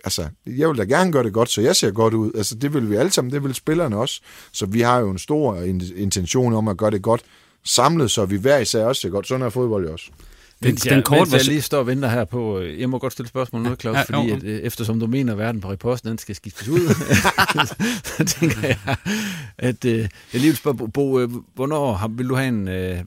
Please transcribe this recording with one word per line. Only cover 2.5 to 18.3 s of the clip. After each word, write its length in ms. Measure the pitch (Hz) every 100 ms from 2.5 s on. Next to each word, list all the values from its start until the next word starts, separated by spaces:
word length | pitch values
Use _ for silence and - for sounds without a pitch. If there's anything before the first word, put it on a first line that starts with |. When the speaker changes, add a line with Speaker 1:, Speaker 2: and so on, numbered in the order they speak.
Speaker 1:
det 180 | 113 143
vil 160 | 147 107
vi 60 |
alle 160 | 104 180
sammen, 220 | 175 123
det 100 | 143
vil 120 | 139
spillerne 420 | 123 - 165 151 104
også. 240 | 131 - - - -
Så 140 | -
vi 160 | 98 113
har 180 | 120 123
jo 100 | 104
en 60 | 92
stor 360 | - 151 131 90
in-, 200 | 90 92 90
intention 580 | 90 98 98 87 131 120
om 140 | 110 110
at 100 | 92
gøre 140 | 107
det 100 | 104
godt 200 | 110 120 - _ _ _ -
samlet, 440 | 120 139 165 113
så 140 | 117
vi 100 | 95 101
hver 200 | 127 143
især 280 | 107 113
også 160 | 113 135
ser 80 | 95
godt. 180 | 98 -
Sådan 180 | 131
er 40 | 123
fodbold 360 | 123 120 104
jo 60 | 80
også. 140 | 80 - - - - - _
Speaker 2:
Den, 60 | 123
Speaker 3:
Mens 120 | -
Speaker 2:
den 120 | 127
Speaker 3:
jeg, 100 | 135
Speaker 2:
korte 160 | 120 147
Speaker 3:
mens 120 | 170
jeg 60 | 127
Speaker 2:
version 140 | 135
Speaker 3:
lige 100 | 151
står 160 | - 147
og 80 | 120
venter 220 | 135 127
her 160 | 120
på, 340 | 104 123 110 95
øh, 200 | 87 80
jeg 80 | 127
må 100 | 127
godt 140 | 127
stille 160 | - 120
spørgsmål 320 | 131 123 117
nu, 80 | 120
Speaker 2:
Ja, 60 |
Speaker 3:
Claus, 200 | 127 113 139
Speaker 2:
ja, 40 |
Speaker 3:
fordi 280 | - 147 117
Speaker 2:
jo. 60 |
Speaker 3:
at, 80 | 104
øh, 160 | 104 107
eftersom 400 | 113 - 110 113
du 80 | 113
mener, 260 | 135 123
at 60 | 104
verden 220 | 113 110
på 100 | 95
reposten, 380 | 98 117 123 110
den 80 | 113
skal 180 | -
skiftes 320 | 101 101 - 107
ud, 120 | 175 170 170 - - 190 -
<laughs> 720 | 190 - 135 - 226 214 - -
så 60 |
tænker 420 | 156